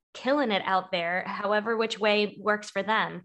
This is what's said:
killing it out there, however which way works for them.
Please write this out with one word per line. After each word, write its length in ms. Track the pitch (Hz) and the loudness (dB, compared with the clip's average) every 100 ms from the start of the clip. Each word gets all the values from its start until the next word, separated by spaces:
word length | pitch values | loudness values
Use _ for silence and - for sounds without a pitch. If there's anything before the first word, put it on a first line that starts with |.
| _ | _
killing 380 | - 247 294 254 | -6 0 2 2
it 100 | 190 - | 2 2
out 260 | 190 180 | 0 0
there, 320 | 180 170 180 - | -2 -2 -2 -4
however 520 | 190 208 208 214 226 | -4 0 0 0 0
which 200 | 226 208 | -2 0
way 380 | 214 208 208 202 | 2 4 2 -2
works 320 | 196 208 208 | -2 -2 -2
for 140 | 196 | -4
them. 380 | 196 220 170 175 | 0 0 0 -4